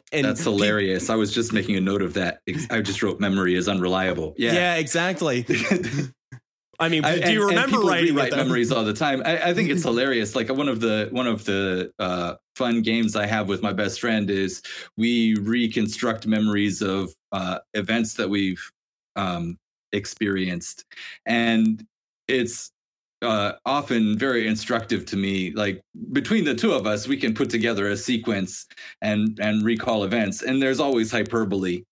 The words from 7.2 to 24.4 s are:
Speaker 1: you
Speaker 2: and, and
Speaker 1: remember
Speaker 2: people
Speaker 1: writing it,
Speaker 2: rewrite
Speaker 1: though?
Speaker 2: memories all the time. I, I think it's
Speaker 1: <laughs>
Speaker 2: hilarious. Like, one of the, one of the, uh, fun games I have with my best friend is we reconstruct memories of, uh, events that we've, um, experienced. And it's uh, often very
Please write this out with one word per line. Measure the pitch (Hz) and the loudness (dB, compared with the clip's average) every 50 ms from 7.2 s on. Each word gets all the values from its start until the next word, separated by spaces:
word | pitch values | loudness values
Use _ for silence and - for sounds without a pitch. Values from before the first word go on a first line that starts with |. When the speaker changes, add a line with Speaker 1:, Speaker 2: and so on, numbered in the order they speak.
| - 175 - | 2 2 4
Speaker 1:
you | 220 208 202 | 4 4 4
Speaker 2:
and, | 202 226 | 4 2
and | |
Speaker 1:
remember | 254 269 - 240 | 2 2 2 4
Speaker 2:
people | 208 180 | 4 4
Speaker 1:
writing | - 170 170 170 | 4 4 4 4
it, | |
Speaker 2:
rewrite | 151 139 135 127 | 4 2 2 2
Speaker 1:
though? | 139 139 | 0 0
Speaker 2:
memories | 131 131 127 120 120 117 | 2 2 2 2 2 2
all | 131 117 110 | 2 0 0
the | 107 104 | 0 0
time. | 107 160 147 139 135 - | 0 0 0 0 0 0
I, | 156 165 165 160 175 | 0 0 0 2 0
I | 175 | 2
think | 175 - 165 | 2 2 2
it's | - 185 160 | 2 2 2
Speaker 1:
<laughs> | - | 2
Speaker 2:
hilarious. | 117 117 131 135 131 117 107 104 - | 2 2 2 2 2 0 0 0 -2
Like, | 127 113 110 | -2 -2 0
one | 131 135 147 143 | 0 0 0 0
of | 127 110 | 0 0
the, | 113 113 107 107 104 92 | 0 2 2 2 0 -2
one | 87 123 127 | -2 -2 0
of | 120 110 101 107 | 0 -2 -2 -2
the, | - 98 98 98 95 92 92 92 - - - | -2 0 0 0 0 0 -2 -4 -6 -6 -4
uh, | 104 90 90 90 87 87 - - _ _ _ | -4 -2 -2 -2 -4 -4 -6 -10 _ _ _
fun | - 131 120 117 117 110 | -4 0 0 2 2 2
games | 110 110 117 117 107 107 | 2 2 2 2 2 0
I | 110 104 | 0 0
have | 101 110 110 104 95 | 0 0 -2 0 0
with | 101 92 107 | -2 -2 0
my | 104 95 | -2 -2
best | 95 104 98 92 - | 0 -2 -2 -2 -2
friend | - 120 113 110 104 95 | -2 0 0 0 0 0
is | 101 98 95 92 92 - - - - - - - _ | 0 0 0 -2 -4 -6 -12 -12 -14 -14 -14 -14 _
we | - 113 117 120 117 113 110 110 | 0 0 2 4 4 4 4 2
reconstruct | 107 101 107 113 123 117 113 110 120 107 104 - - - 120 110 110 - 107 | 2 2 0 0 2 0 0 0 0 -2 -2 -2 -2 -2 -2 -2 -2 0 0
memories | 107 107 107 107 104 101 101 104 92 87 104 | 2 2 2 2 2 2 2 0 0 -2 -2
of, | 98 95 98 95 87 - _ _ _ | -2 0 -2 -2 -4 -8 _ _ _
uh, | - 95 92 90 90 - - _ - | -8 -6 -4 -4 -6 -6 -8 _ -6
events | 107 101 92 110 117 113 110 - | -6 -2 0 0 0 0 -2 -2
that | - 110 95 | -4 -2 0
we've, | 101 101 98 95 92 - - - _ _ _ _ _ _ _ _ _ | 0 0 0 0 -2 -4 -10 -16 _ _ _ _ _ _ _ _ _
um, | 101 98 92 90 85 85 85 85 - _ _ _ _ _ _ | -4 -4 -2 -2 -4 -4 -6 -8 -10 _ _ _ _ _ _
experienced. | - 101 98 - - - 113 101 98 95 92 92 90 87 87 - - - - _ - - - - - - _ | -4 -4 -4 -4 -4 -2 -2 -2 0 0 -2 -2 -4 -6 -8 -10 -12 -12 -16 _ -20 -18 -18 -18 -18 -12 _
And | - 117 117 117 113 113 113 110 110 110 110 - _ _ _ _ _ _ _ _ - | -2 0 0 2 2 4 4 4 2 2 0 -6 _ _ _ _ _ _ _ _ -2
it's | 127 127 120 120 - - - - _ _ _ _ _ _ _ _ _ _ | 0 0 0 -2 -4 -6 -8 -12 _ _ _ _ _ _ _ _ _ _
uh, | - 120 110 107 101 101 - - _ | -2 -2 0 0 0 -2 -4 -6 _
often | 123 135 143 139 - 127 117 110 107 107 104 | -2 -2 -2 0 0 2 2 4 2 2 2
very | 135 135 127 117 | 0 2 2 2